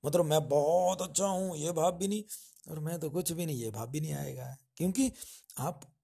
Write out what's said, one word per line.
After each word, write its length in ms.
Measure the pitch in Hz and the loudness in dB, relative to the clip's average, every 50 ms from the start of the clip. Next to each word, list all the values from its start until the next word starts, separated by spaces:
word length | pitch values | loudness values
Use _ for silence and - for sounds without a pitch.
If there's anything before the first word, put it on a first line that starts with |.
| - | -2
मतलब 200 | 147 151 175 175 | 2 4 4 4
मैं 240 | 151 151 156 147 123 | 6 4 4 4 4
बहुत 520 | 139 147 143 147 165 180 180 180 190 - | 4 4 4 6 4 4 4 4 2 0
अच्छा 240 | 180 180 147 - 196 | -4 -2 0 0 0
हूँ, 320 | 196 190 180 190 185 175 151 | 2 0 0 -2 -2 -4 -2
ये 140 | 147 165 | -2 -2
भाव 260 | 175 156 156 180 180 170 | 0 2 2 2 2 2
भी 100 | 190 196 | -2 -2
नहीं, 160 | 208 214 208 - - - - - - - - 156 | -2 -2 -4 -8 -14 -16 -16 -20 -20 -20 -14 -12
और 120 | 156 156 | -8 -6
मैं 200 | 151 156 170 170 | -4 -4 -4 -4
तो 100 | 160 156 | -4 -2
कुछ 220 | 135 175 180 - | -2 -2 -2 -2
भी 140 | 170 160 175 | -2 -2 -2
नहीं, 120 | 160 151 123 | -2 -2 -4
ये 140 | 117 113 | -4 -4
भाव 160 | 104 113 117 117 | -4 -6 -6 -4
भी 140 | 135 151 | -4 -4
नहीं 120 | 151 156 147 | -4 -4 -4
आएगा, 440 | 139 143 139 131 127 127 127 135 - _ _ _ - | -6 -6 -8 -8 -10 -10 -12 -14 -16 _ _ _ -2
क्योंकि 340 | - 185 185 - 269 262 - - - - - - _ _ - - | -2 0 2 2 2 2 0 -4 -16 -18 -18 -20 _ _ -8 -4
आप 380 | 120 156 175 - - - _ _ | -4 -4 -4 -6 -14 -20 _ _